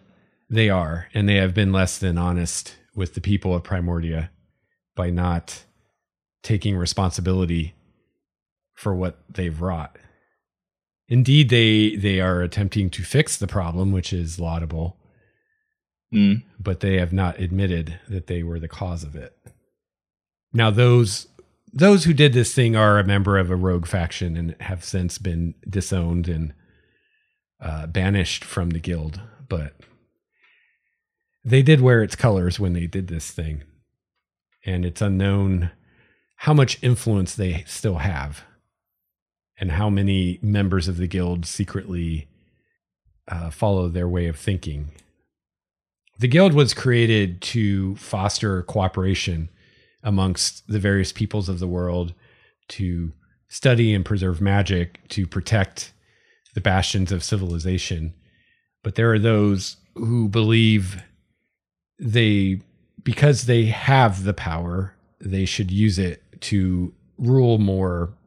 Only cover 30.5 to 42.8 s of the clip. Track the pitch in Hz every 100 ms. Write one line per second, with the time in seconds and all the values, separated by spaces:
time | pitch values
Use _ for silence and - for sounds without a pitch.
30.5 | _ _ _ _ _ _ _ _ _ 117
31.5 | 131 135 151 127 117 104 - 120 98 87
32.5 | 90 95 87 85 95 87 80 - - 80
33.5 | 73 71 _ _ _ _ _ _ _ _
34.5 | _ 98 90 90 - 101 95 98 101 98
35.5 | 92 85 - _ _ _ _ _ - -
36.5 | 151 127 - 127 110 113 101 90 - 95
37.5 | 82 - - 110 82 87 76 71 73 -
38.5 | _ _ _ _ _ _ _ _ _ _
39.5 | - 95 78 107 98 98 95 90 90 101
40.5 | 104 98 95 87 87 90 95 87 87 85
41.5 | - 95 98 95 87 82 78 - _ _
42.5 | _ _ _